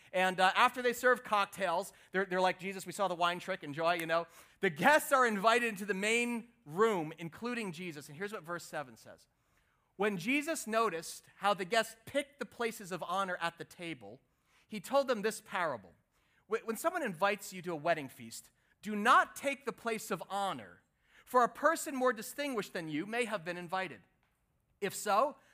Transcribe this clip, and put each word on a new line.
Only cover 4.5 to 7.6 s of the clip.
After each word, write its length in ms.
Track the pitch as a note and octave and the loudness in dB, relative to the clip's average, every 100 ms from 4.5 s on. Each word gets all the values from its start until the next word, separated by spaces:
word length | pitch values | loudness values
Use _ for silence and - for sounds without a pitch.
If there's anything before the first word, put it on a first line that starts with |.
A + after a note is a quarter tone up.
| - | -2
The 80 | F#3+ | -2
guests 420 | C#3+ A#3 D4+ - | 4 6 6 6
are 140 | C4 A#3+ | 4 4
invited 440 | G3+ A3 A#3+ A#3 | 4 4 4 2
into 160 | F#3+ G3+ | -2 -4
the 80 | |
main 520 | F#3+ G#3 A#3 A#3+ A#3 A#3 _ D3 | -2 2 2 0 -4 -8 _ -8
room, 480 | E3 A3+ F#3+ D#3 D#3+ | 2 2 2 -2 -6
including 540 | E3 - A#3 A#3+ | -10 -8 -6 -4